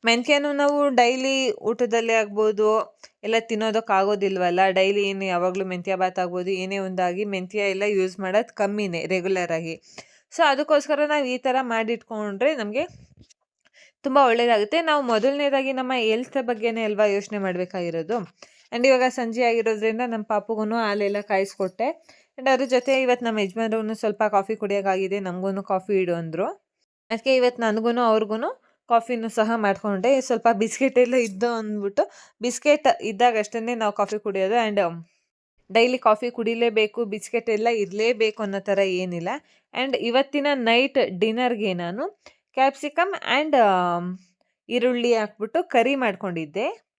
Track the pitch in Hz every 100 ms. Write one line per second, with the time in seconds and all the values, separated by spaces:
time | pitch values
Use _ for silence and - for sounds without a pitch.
0 | 233 233 247 285 294 285 285 294 285 247
1 | 240 254 262 269 262 - - 226 247 233
2 | 226 226 208 202 214 208 214 220 - _
3 | - _ 208 226 226 214 220 214 226 190
4 | 196 208 196 190 180 175 190 190 190 202
5 | 196 196 190 175 180 185 190 180 175 185
6 | 185 185 180 180 180 190 185 196 190 185
7 | 180 175 208 190 185 214 202 190 208 202
8 | 185 185 190 202 233 - 202 208 202 170
9 | - 185 180 185 175 165 165 160 _ -
10 | - _ _ - 320 269 294 302 294 294
11 | 294 302 262 254 262 254 254 226 226 233
12 | _ 220 208 202 262 302 208 226 359 -
13 | - _ - _ _ _ _ _ _ _
14 | 277 277 262 233 240 220 208 320 320 302
15 | 254 220 240 285 285 269 262 262 254 254
16 | 220 220 254 277 247 233 226 226 220 208
17 | 214 202 202 208 190 180 180 185 175 165
18 | 160 233 170 _ - _ _ 240 262 254
19 | 254 254 233 226 240 226 220 214 220 226
20 | 247 226 214 208 208 220 214 233 220 208
21 | 202 202 208 196 196 - 190 - 240 -
22 | _ - _ - 262 262 262 254 247 269
23 | 254 247 233 214 196 196 226 220 214 220
24 | 220 208 214 202 196 220 202 202 196 190
25 | 190 202 190 180 190 196 196 190 185 196
26 | 180 170 165 160 226 403 _ _ _ _
27 | _ 220 269 262 247 240 226 214 226 233
28 | 240 220 208 220 294 508 _ _ _ 233
29 | 233 240 226 226 214 233 208 190 214 196
30 | 233 269 254 233 233 202 220 - 269 262
31 | 247 254 233 190 240 233 214 214 202 202
32 | 320 - - _ 240 233 302 294 294 -
33 | 214 196 240 220 208 233 226 240 214 208
34 | 202 208 208 196 190 233 226 208 175 170
35 | 165 _ _ _ _ _ _ 196 240 254
36 | 233 214 240 240 226 233 233 220 214 226
37 | 226 208 - 233 233 214 226 226 196 196
38 | 226 233 220 214 208 196 196 196 196 180
39 | 185 175 175 269 _ _ _ - 269 247
40 | 233 240 277 294 285 285 226 233 269 277
41 | 220 185 220 226 247 233 208 180 170 196
42 | 339 - - _ _ - 262 269 294 285
43 | 370 381 - 262 311 285 214 185 180 175
44 | 180 185 _ _ _ _ - 240 240 247
45 | 233 226 208 _ 214 320 359 254 233 277
46 | 240 180 196 170 156 165 269 440 _